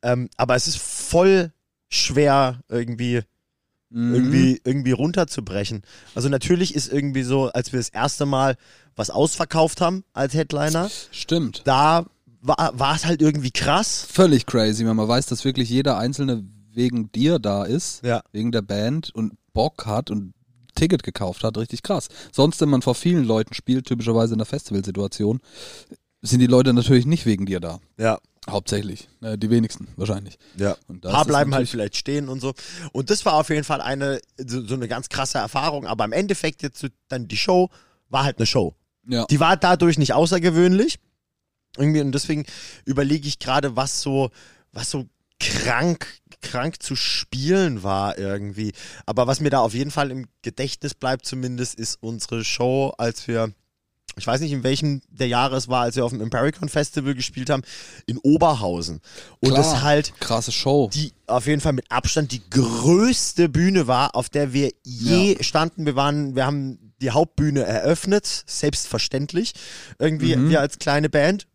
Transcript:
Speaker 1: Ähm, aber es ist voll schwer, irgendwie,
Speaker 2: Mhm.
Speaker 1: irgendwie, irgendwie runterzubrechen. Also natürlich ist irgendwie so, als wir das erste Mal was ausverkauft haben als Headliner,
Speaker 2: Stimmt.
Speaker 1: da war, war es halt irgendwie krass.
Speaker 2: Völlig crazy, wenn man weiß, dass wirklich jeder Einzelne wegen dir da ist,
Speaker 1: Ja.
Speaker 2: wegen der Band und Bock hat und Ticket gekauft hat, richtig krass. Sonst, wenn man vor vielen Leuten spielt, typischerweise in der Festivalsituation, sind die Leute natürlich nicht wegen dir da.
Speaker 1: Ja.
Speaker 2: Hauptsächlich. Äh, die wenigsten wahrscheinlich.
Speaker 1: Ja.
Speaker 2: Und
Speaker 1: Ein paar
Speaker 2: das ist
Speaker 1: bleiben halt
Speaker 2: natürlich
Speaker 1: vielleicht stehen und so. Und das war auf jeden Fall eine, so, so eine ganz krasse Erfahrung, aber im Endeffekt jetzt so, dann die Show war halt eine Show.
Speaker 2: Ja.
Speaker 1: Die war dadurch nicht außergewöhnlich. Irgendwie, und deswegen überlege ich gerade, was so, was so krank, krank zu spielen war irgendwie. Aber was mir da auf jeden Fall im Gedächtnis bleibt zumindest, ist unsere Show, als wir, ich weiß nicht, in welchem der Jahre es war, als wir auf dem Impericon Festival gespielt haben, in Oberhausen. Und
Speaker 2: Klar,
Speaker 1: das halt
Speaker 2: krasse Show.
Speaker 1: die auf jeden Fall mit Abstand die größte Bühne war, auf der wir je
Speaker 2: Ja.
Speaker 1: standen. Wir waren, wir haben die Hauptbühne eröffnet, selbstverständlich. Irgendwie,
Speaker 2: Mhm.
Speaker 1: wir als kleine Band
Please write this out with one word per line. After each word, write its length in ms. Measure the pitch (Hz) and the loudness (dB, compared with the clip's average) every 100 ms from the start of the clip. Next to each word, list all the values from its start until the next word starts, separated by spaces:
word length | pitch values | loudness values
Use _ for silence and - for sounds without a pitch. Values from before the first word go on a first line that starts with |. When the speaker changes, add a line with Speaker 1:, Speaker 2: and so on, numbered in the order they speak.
Speaker 1:
Ähm, 280 | 120 123 123 - | 0 -2 -2 -4
aber 180 | 123 123 | 2 2
es 120 | - | 0
ist 100 | 78 | -6
voll 720 | - - - 165 190 190 170 _ _ _ _ | -8 -10 -2 4 6 4 2 _ _ _ _
schwer, 720 | - - 135 147 139 131 123 - | -2 0 2 4 4 2 -2 -6
irgendwie, 520 | 120 120 117 120 120 110 _ _ _ _ _ _ | -4 -4 -4 -2 -2 -4 _ _ _ _ _ _
Speaker 2:
Mhm. 240 | 117 120 123 | -4 2 2
Speaker 1:
irgendwie, 460 | 127 135 131 131 - | 4 6 6 4 0
irgendwie 260 | 135 127 | 0 0
runterzubrechen. 920 | 120 147 175 165 - 98 95 101 110 - - - - | 2 0 0 -2 -2 -6 -4 -4 -6 -12 -20 -12 -4
Also 120 | 127 | 0
natürlich 460 | 135 131 175 185 147 | 0 2 2 2 -2
ist 160 | 131 | -2
irgendwie 300 | 143 139 135 | -2 -2 -2
so, 280 | 127 135 131 | 0 0 0
als 200 | 120 127 | -2 -4
wir 80 | 127 | -4
das 100 | 113 | -4
erste 360 | 104 135 - 143 | -2 -2 -2 -2
Mal 320 | 135 135 123 _ _ _ - | 2 0 0 _ _ _ -8
was 140 | 107 | -4
ausverkauft 680 | - 156 - 165 165 160 - | 0 0 0 -2 2 2 2
haben 240 | 170 190 - | -2 -2 -8
als 220 | - 135 | -4 -2
Headliner, 560 | 139 156 147 151 160 190 - - | -2 -2 -2 0 0 -4 -8 -16
Speaker 2:
Stimmt. 500 | - - 170 139 - - | -14 -2 -2 -2 -4 2
Speaker 1:
da 400 | 131 151 165 175 _ _ 117 | 4 6 4 0 _ _ _
war, 360 | 127 147 165 127 | -2 0 0 0
war 180 | 135 160 | 0 0
es 100 | 165 | 0
halt 160 | 170 | 2
irgendwie 300 | 156 147 127 | 4 2 -2
krass. 540 | - 131 160 214 - - | -2 0 2 0 -4 -6
Speaker 2:
Völlig 360 | - 185 139 - | 4 6 6 2
crazy, 380 | 123 110 107 113 | 0 2 2 0
wenn 80 | 110 | 0
man 120 | 107 | 2
weiß, 200 | 120 135 | 0 0
dass 180 | 120 135 | -4 -2
wirklich 240 | 131 120 | -2 0
jeder 280 | 123 139 113 | 0 2 0
Einzelne 440 | 117 139 135 120 98 107 _ | -2 -2 -2 -2 -6 -20 _
wegen 380 | 117 123 120 110 | -2 0 0 -4
dir 260 | - 139 170 | 0 2 2
da 260 | 104 101 | 0 -2
ist, 400 | 98 135 - - | -2 -4 -4 -8
Speaker 1:
Ja. 180 | 123 113 - | -2 -4 -4
Speaker 2:
wegen 200 | 104 113 | -6 -2
der 120 | 117 | -2
Band 500 | 104 101 107 151 156 | -2 -2 -2 -2 -6
und 200 | - 110 - _ | -6 -6 -6 _
Bock 320 | - 113 - 107 | -2 -2 -2 -4
hat 240 | 107 - | -4 -2
und 240 | 107 95 - _ _ _ | -6 -8 -16 _ _ _
Ticket 300 | - 160 180 | -2 2 2
gekauft 400 | - - 95 90 | -2 -6 -6 -4
hat, 120 | 113 110 | -4 -4
richtig 260 | 113 120 | -6 -8
krass. 240 | - 196 - - - | -4 -4 -4 -16 -10
Sonst, 260 | - 143 - | 2 2 4
wenn 80 | 156 | 2
man 120 | 135 | 2
vor 140 | 127 120 | 2 0
vielen 280 | 175 175 | 2 2
Leuten 300 | 120 113 110 | 4 2 0
spielt, 320 | - - 127 123 | -6 -2 -2 0
typischerweise 480 | 120 113 113 113 | -4 2 2 2
in 60 | 110 | 0
der 60 | 110 | -2
Festivalsituation, 920 | 147 - 101 95 92 101 - 104 123 _ - - - - - _ _ | -6 -4 -4 -4 -4 -6 -2 -2 -2 _ -20 -20 -20 -20 -20 _ _
sind 160 | - 120 | 0 4
die 80 | 123 | 6
Leute 260 | 123 127 | 6 6
natürlich 320 | 123 117 127 123 | 4 6 4 6
nicht 220 | 165 120 | 0 2
wegen 180 | 101 95 | 0 0
dir 140 | 95 | -4
da. 200 | 85 85 _ - | -6 -12 _ -2
Speaker 1:
Ja. 200 | 110 110 _ _ - | 0 0 _ _ -6
Speaker 2:
Hauptsächlich. 600 | 101 - 104 104 104 - _ | -6 -2 -4 -4 -12 -16 _
Äh, 180 | 113 107 | -8 -4
die 100 | 107 | 2
wenigsten 380 | 117 110 - - - | 2 2 -4 -16 -8
wahrscheinlich. 420 | 98 101 98 - _ 87 | -4 -4 -8 -20 _ -4
Speaker 1:
Ja. 200 | 101 90 _ | -4 -4 _
Speaker 2:
Und 100 | 90 | -14
Speaker 1:
Ein 40 | |
paar 100 | 90 | -2
Speaker 2:
das 80 | 117 | 2
ist 60 | 156 | 4
Speaker 1:
bleiben 100 | 143 143 | 2 2
halt 60 | |
Speaker 2:
natürlich 200 | 135 123 | 0 -2
Speaker 1:
vielleicht 240 | 117 104 - | -4 -4 -4
stehen 320 | - 143 139 | -4 -4 -4
und 120 | 131 | -6
so. 120 | 131 131 - 175 165 | -6 -8 -14 -16 -10
Und 180 | 160 135 | -6 -2
das 160 | 208 - | 0 2
war 80 | |
auf 160 | 156 156 | 2 2
jeden 140 | 151 | -2
Fall 180 | 143 151 | -2 -4
eine, 380 | - 139 139 135 - _ | -4 -4 -4 -4 -8 _
so, 260 | 131 123 | -8 -6
so 120 | 110 131 | -4 -6
eine 120 | 117 | -4
ganz 220 | 117 - | -8 -6
krasse 300 | - 135 139 | -6 -4 -4
Erfahrung, 480 | - 135 151 180 104 | -4 -2 -2 -4 -6
aber 180 | 110 110 | -2 0
im 60 | |
Endeffekt 500 | 123 196 196 160 - | 0 -2 -2 -4 -6
jetzt 160 | 143 - | -10 -8
so, 100 | 139 _ _ | -12 _ _
dann 200 | 127 117 | -10 -6
die 100 | 107 | -4
Show 320 | - 180 185 _ _ _ _ | 2 4 4 _ _ _ _
war 140 | 131 | 0
halt 140 | 139 - | 0 0
eine 80 | 113 | 0
Show. 300 | 135 87 - _ _ - | 0 -2 -6 _ _ -6
Speaker 2:
Ja. 180 | 123 113 | -4 0
Speaker 1:
Die 140 | 151 | 2
war 180 | 160 185 | 4 4
dadurch 400 | 180 180 170 156 | 4 4 4 4
nicht 160 | 135 | 2
außergewöhnlich. 840 | 123 165 180 170 165 180 185 277 - _ _ _ _ _ _ _ - | 4 2 2 2 4 4 6 2 -2 _ _ _ _ _ _ _ -2
Irgendwie, 240 | 143 156 | 2 2
und 100 | 139 | 0
deswegen 340 | 135 - 151 143 - - - - | -2 -2 -4 -4 -14 -18 -16 -4
überlege 420 | 135 139 156 143 | -2 0 0 -2
ich 120 | - | -8
gerade, 360 | - 131 147 117 | -2 0 0 -2
was 260 | 135 - | -4 -4
so, 260 | - 135 131 _ - _ _ | -2 0 -2 _ -20 _ _
was 200 | - 120 | -12 -8
so 140 | 143 127 _ _ _ | -8 -10 _ _ _
krank, 680 | - - - 120 170 165 - - _ - | -4 -2 0 0 0 -2 -6 -18 _ -18
krank 420 | - 123 139 - | -8 -6 -6 -6
zu 120 | - 135 | -8 -4
spielen 840 | - - - 131 139 190 180 117 | -4 -4 -6 -6 0 2 2 -2
war 380 | 95 95 101 - | -2 -2 -2 -4
irgendwie. 540 | 98 101 101 101 107 - - - - | -6 -6 -8 -6 -8 -8 -16 -18 -6
Aber 180 | - 123 | 0 0
was 140 | 135 | 2
mir 100 | 151 | 2
da 100 | 170 | 2
auf 140 | 113 | 0
jeden 180 | 110 139 | 0 -6
Fall 200 | 147 143 | -4 -4
im 160 | 131 123 _ | -6 -14 _
Gedächtnis 500 | - - 131 - 147 | -14 -8 -8 -6 -10
bleibt 320 | - 131 131 - | -6 -4 -4 -6
zumindest, 540 | 131 127 123 123 - | -8 -6 -6 -8 -6
ist 180 | 113 - | -8 -8
unsere 420 | 110 117 - 117 | -10 -10 -8 -6
Show, 500 | 110 - 123 131 135 - | -4 -2 0 0 -2 -2
als 300 | 117 113 - | -4 -4 -4
wir, 240 | 117 113 101 _ _ _ _ - - | -2 -2 -6 _ _ _ _ -20 -8
ich 80 | 95 | -2
weiß 140 | 123 | -2
nicht, 140 | 156 | 0
in 100 | 143 | -2
welchem 380 | 123 139 151 143 _ | 0 0 0 -2 _
der 180 | - 131 | -4 0
Jahre 300 | 120 131 131 | 2 0 -2
es 100 | 120 | -2
war, 140 | 127 | 0
als 160 | 120 127 | 0 0
wir 80 | 120 | -2
auf 60 | |
dem 80 | 117 | -2
Impericon 480 | 113 120 139 151 156 | -4 0 0 -2 -4
Festival 440 | 151 143 - 135 135 | -2 -2 -4 -4 -4
gespielt 340 | 120 - 127 | -6 -8 -2
haben, 140 | 139 - - - - - | -2 -4 -16 -20 -16 -8
in 120 | 120 | -2
Oberhausen. 840 | 139 156 165 135 101 87 85 78 - - - - | 4 6 4 2 -2 -4 -6 -10 -16 -20 -20 -2
Und 80 | 131 | 2
Speaker 2:
Klar, 100 | 135 | 4
Speaker 1:
das 200 | 160 139 | 4 2
halt 320 | 139 147 147 - | 4 2 2 -8
Speaker 2:
krasse 320 | - 113 110 | -4 -4 -2
Show. 360 | - 135 143 117 | -2 2 2 2
Speaker 1:
die 180 | 135 151 _ - | -2 -6 _ -2
auf 180 | 120 120 | -2 2
jeden 120 | 147 | 0
Fall 120 | 156 | 0
mit 180 | 131 - | -2 -2
Abstand 400 | 123 - - 147 | -4 -2 -2 -2
die 100 | 123 - | -6 -2
größte 1000 | 135 117 117 123 175 226 247 - - 170 | 2 2 2 4 6 6 2 -2 2 2
Bühne 380 | 139 175 190 127 | 4 4 2 2
war, 280 | 127 135 - | 2 2 0
auf 140 | 123 | -2
der 240 | 147 143 | -2 0
wir 180 | 131 139 - | 0 0 -2
je 500 | - 120 117 175 196 | -14 -4 2 4 4
Speaker 2:
Ja. 100 | 190 | 2
Speaker 1:
standen. 420 | - 160 160 - 151 | 2 0 0 -2 -2
Wir 120 | 131 | 0
waren, 380 | 143 147 143 131 | 0 0 -2 0
wir 100 | 131 | 0
haben 340 | 143 135 127 110 _ | 0 -4 -10 -18 _
die 100 | 131 | -2
Hauptbühne 520 | 117 156 - 151 139 | 2 0 2 0 2
eröffnet, 600 | 104 110 101 160 - 202 - - - - 147 - | 0 0 0 0 2 0 0 -8 -8 -4 -2 -2
selbstverständlich. 720 | - 113 - 131 147 170 233 - - - - - | -6 -4 -2 -4 -4 -2 -4 -6 -18 -18 -20 -2
Irgendwie, 360 | 156 156 165 147 | -2 2 2 2
Speaker 2:
Mhm. 140 | 143 | 4
Speaker 1:
wir 120 | 160 | 4
als 180 | 143 - | 2 -4
kleine 300 | - 143 151 | 0 0 2
Band 380 | 147 147 202 - | 2 2 0 -6